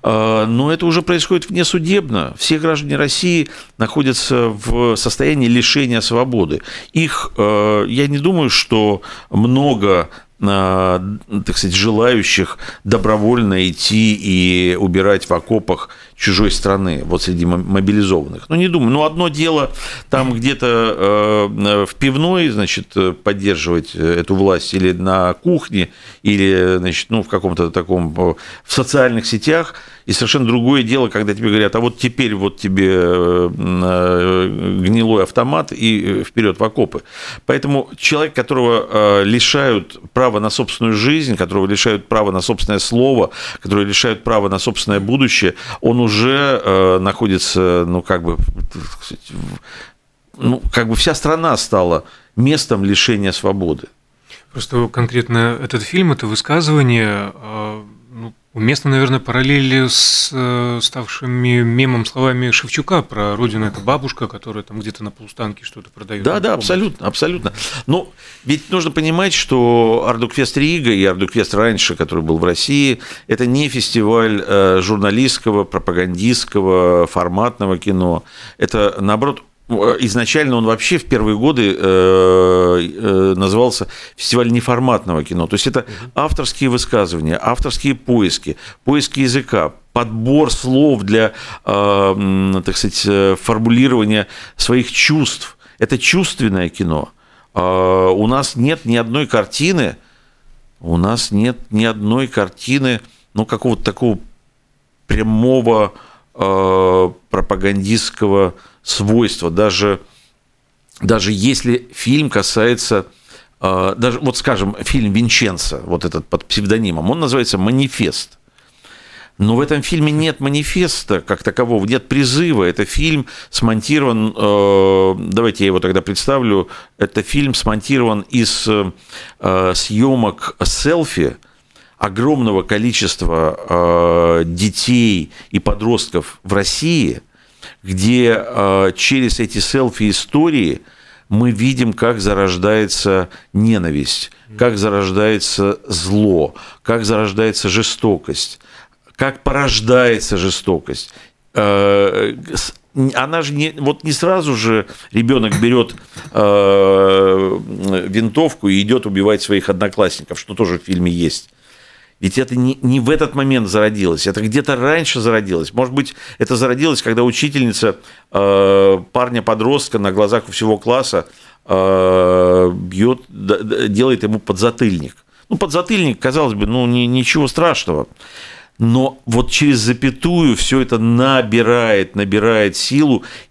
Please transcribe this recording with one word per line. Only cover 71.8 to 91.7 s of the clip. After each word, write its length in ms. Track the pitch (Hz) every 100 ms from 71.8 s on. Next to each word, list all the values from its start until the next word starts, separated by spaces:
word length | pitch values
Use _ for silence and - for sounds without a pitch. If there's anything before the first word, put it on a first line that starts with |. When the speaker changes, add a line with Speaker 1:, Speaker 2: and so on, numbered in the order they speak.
| - 87
Speaker 1:
который 260 | 80 82
был 160 | 80 80
в 60 |
России, 560 | 90 85 - 143 139 113 - - -
это 200 | 113 123
не 220 | 131 147
фестиваль, 760 | 123 - 117 107 113 110 104 -
э, 340 | 101 95 92
журналистского, 840 | 90 107 98 107 131 - 117 101
пропагандистского, 1400 | 95 92 - 87 90 87 113 120 - 104 95 92 90 87 85
форматного 720 | 92 90 92 117 123 98 90
кино. 440 | 101 92 90 80 - - - -
Это, 360 | - 113 104 -
наоборот, 420 | 101 107 139 - - _ -
э, 300 | 113 107 -
изначально 560 | 117 110 143 156 147 120
он 100 | 113
вообще 320 | 113 - 175
в 80 | -
первые 320 | 120 107 107
годы, 360 | 135 135 104
э, 1080 | 92 95 92 92 92 92 92 90 92 90 90
э, 520 | 87 85 110 95 95
назывался 540 | 92 98 104 123 - - - -
фестиваль 380 | - - 120 117
неформатного 720 | 120 117 123 131 107 98 80
кино. 220 | 73 87 82
То 80 |
есть 120 | 104 135
это 140 | 123
Speaker 2:
Мгм. 300 | - 107 123
Speaker 1:
авторские 540 | - 151 - 143 - 135
высказывания, 720 | 120 - 117 92 85 78 80
авторские 540 | 113 123 139 - 139
поиски, 640 | 127 - 120 92 - 76 73 - -
поиски 360 | - 147 - 135
языка, 520 | 131 131 131 107 76 - _
подбор 580 | 120 117 113 117 147 127
слов 500 | 123 127 131 147 120
для, 300 | 98 110 110 - - -
э, 60 | -